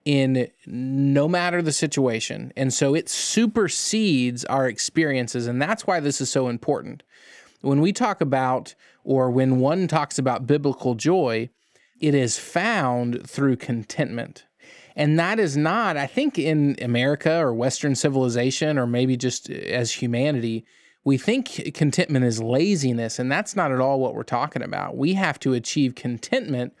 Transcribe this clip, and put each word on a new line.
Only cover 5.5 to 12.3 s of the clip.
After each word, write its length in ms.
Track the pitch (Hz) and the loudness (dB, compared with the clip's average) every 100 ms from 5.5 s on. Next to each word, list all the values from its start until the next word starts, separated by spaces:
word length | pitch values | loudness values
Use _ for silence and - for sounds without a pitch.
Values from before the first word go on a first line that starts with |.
| 123 | -2
that's 280 | 151 220 - | -2 -2 -2
why 120 | 175 | 0
this 220 | 143 139 | 0 -2
is 80 | 131 | -2
so 180 | 139 127 | 0 0
important. 540 | 117 - 139 - 143 _ _ - - - _ | -2 -2 -2 -4 -14 _ _ -20 -20 -20 _
When 200 | - 139 | 0 4
we 100 | 165 | 4
talk 300 | 202 240 196 | 2 0 0
about, 540 | 147 131 131 127 - - _ _ | 0 0 2 0 -4 -18 _ _
or 280 | - 135 127 | 0 2 4
when 280 | 123 131 127 | 4 4 4
one 280 | 131 175 180 | 2 2 2
talks 320 | 156 147 - | 0 0 -2
about 260 | 131 117 127 | -2 0 2
biblical 480 | 147 143 131 127 | 2 0 -2 -2
joy, 560 | 117 147 185 131 113 120 _ _ _ _ _ | 0 2 2 2 -2 -4 _ _ _ _ _
it 160 | 151 143 | 2 2
is 240 | 120 | 2